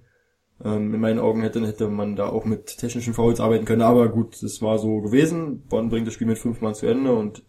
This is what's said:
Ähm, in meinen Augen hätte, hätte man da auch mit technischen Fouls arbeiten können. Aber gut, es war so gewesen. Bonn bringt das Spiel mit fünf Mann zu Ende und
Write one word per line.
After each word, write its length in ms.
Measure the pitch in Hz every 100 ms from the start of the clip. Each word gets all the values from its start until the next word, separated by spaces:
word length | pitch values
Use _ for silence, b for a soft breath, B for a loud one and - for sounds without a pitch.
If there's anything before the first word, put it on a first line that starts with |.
| _ _ _ _ _ _
Ähm, 280 | 107 107 107
in 80 | 110
meinen 200 | 113 113
Augen 220 | 113 110
hätte, 220 | 110 113
hätte 220 | 107 104 107
man 300 | 104 104 101
da 100 | 101
auch 160 | 110 110
mit 320 | 104 - -
technischen 360 | 120 120 113
Fouls 240 | 113 117 113
arbeiten 260 | 110 113
können. 180 | 110 113
Aber 260 | 117 120 113
gut, 340 | 110 107 -
es 180 | 107 -
war 180 | 110 110
so 240 | 110 107
gewesen. 600 | 104 127 160 165 160 123 -
Bonn 200 | 110 113
bringt 200 | 113 110
das 60 |
Spiel 120 | - 113
mit 120 | 110
fünf 220 | 117 110
Mann 120 | 110
zu 120 | 107 113
Ende 260 | 127 135
und 320 | 113 107 -